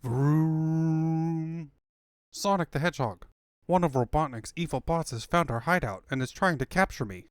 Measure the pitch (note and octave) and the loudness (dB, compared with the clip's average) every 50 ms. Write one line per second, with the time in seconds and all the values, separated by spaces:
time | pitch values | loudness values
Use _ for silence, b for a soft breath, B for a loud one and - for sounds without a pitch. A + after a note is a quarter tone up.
0 | _ B2 A#2+ B2+ C#3 C#3+ D3+ D#3 D#3+ D#3+ D#3+ D#3 D#3+ D#3+ D#3+ D#3+ D#3+ D#3+ D#3+ D#3+ | _ -2 0 2 4 4 6 4 4 4 2 2 2 0 2 2 2 2 2 2
1 | D#3+ D#3+ D#3+ D#3+ D#3+ E3 E3 D#3+ D#3+ D#3+ D#3+ E3+ E3 C#3+ _ _ _ _ _ _ | 2 2 0 0 0 0 -2 -2 -4 -6 -8 -10 -10 -12 _ _ _ _ _ _
2 | _ _ _ _ _ _ _ - - G3+ G3 G3 E3+ - - D3+ C#3+ F3 E3+ - | _ _ _ _ _ _ _ -6 -2 0 0 0 0 -2 -2 -2 -2 -2 -2 0
3 | C#3 A#2 F#2+ - - - _ _ _ _ _ _ _ _ E3+ F#3 F3 E3+ C3+ C3 | -4 -4 -4 -8 -16 -20 _ _ _ _ _ _ _ _ 2 4 4 4 2 2
4 | B2 A2 - D3 D#3+ D3 B2+ A#2 G#2+ - - - E3+ E3 - C3+ B2 - E3 E3 | 0 2 2 0 0 0 -2 -8 -12 -10 -6 -6 -6 -2 -2 -4 -2 0 -2 -2
5 | D#3+ - - A#2 A2 - - E3+ E3+ - - - A#2 - E3+ F3+ - A#2+ G2 F#2+ | -2 -4 -6 -8 -8 0 2 2 2 2 0 -4 0 2 0 0 2 -2 -6 -8
6 | - _ - C3 C3 B2+ - - - F#3+ F3 C3+ C3 - - - F#3+ G3 - - | -8 _ -4 -4 -4 -4 -4 0 0 0 2 0 -4 -4 2 2 2 2 2 -6
7 | - G#3+ G3 F3+ F#3 _ | -8 -6 -6 -12 -16 _